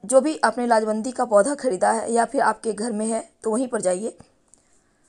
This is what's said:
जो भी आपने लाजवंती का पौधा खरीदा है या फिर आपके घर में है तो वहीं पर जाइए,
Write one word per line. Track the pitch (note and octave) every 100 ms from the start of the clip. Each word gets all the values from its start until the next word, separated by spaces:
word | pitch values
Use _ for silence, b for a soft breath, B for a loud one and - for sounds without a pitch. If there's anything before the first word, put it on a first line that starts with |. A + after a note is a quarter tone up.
जो | G3 C4
भी | C#4+ D#4
आपने | A3+ A#3 A#3+
लाजवंती | A3 A3 G#3+ B3+
का | B3+
पौधा | A#3+ G#3 B3+
खरीदा | C#4+ B3+ F#3 G#3
है | A3 G#3+
या | A#3
फिर | A3+ C4+
आपके | G#3+ G#3+ A3+
घर | G3 A#3
में | G#3 A3
है | A3+ - _
तो | A3
वहीं | A3 B3+
पर | A#3
जाइए, | C#4 F3+ A3 - - _ _ _ _ _ _ _